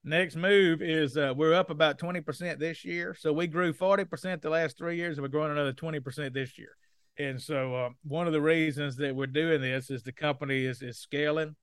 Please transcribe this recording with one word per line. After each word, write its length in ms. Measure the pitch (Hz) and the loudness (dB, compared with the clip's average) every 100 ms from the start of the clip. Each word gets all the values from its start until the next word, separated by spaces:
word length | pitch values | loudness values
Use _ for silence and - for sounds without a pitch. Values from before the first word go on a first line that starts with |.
| 135 | 0
Next 300 | 160 185 160 | 0 0 0
Move 460 | 185 202 185 160 | 4 6 6 4
is, 340 | 175 160 147 143 | 2 2 2 2
uh, 160 | 139 | 0
we're 200 | 131 160 | 2 4
up 160 | 165 180 | 4 2
about 280 | 151 156 139 | 2 2 2
twenty 220 | 170 175 | -4 -4
percent 380 | 156 135 175 139 | -6 -6 -6 -4
this 260 | 160 160 | -4 -4
year. 300 | 180 175 175 | -8 -6 -6
So 180 | 190 156 | -4 0
we 140 | 151 175 | 0 0
grew 260 | 160 180 | 0 0
forty 320 | 165 185 196 | 2 2 4
percent 380 | 185 143 185 175 | 2 -6 -6 -4
the 80 | 156 | 0
last 260 | 160 160 - | 0 0 -4
three 200 | 165 170 | -6 -4
years, 200 | 170 143 | -4 -4
and 60 | |
we're 80 | 139 | -2
growing 200 | 151 151 | 0 0
another 220 | 147 143 | 0 -2
twenty 260 | 131 160 151 | -2 -6 -6
percent 360 | 135 127 139 | -6 -8 -6
this 240 | 131 131 - | -4 -6 -10
year. 180 | - _ _ _ _ - | -20 _ _ _ _ -6
And 240 | 143 131 | -6 -6
so, 340 | 139 143 131 | -4 -2 -2
uh, 160 | 127 123 131 | -2 -4 -6
one 240 | 151 156 175 | -6 -2 0
of 80 | |
the 80 | 156 | 2
reasons 540 | 151 160 156 139 143 127 | 4 4 2 0 -4 -2
that 200 | 143 131 | -2 -2
we're 100 | 135 | 0
doing 360 | 139 165 151 | 0 2 2
this 280 | 131 131 131 | 2 -4 -4
is 120 | 131 | -8
the 100 | 113 | -8
company 540 | - 151 139 139 135 131 | -4 -2 -2 -2 0 0
is, 160 | 120 | -4
is 160 | 123 117 | -10 -12
scaling 580 | - 143 151 156 156 151 | -6 -2 0 0 -2 -8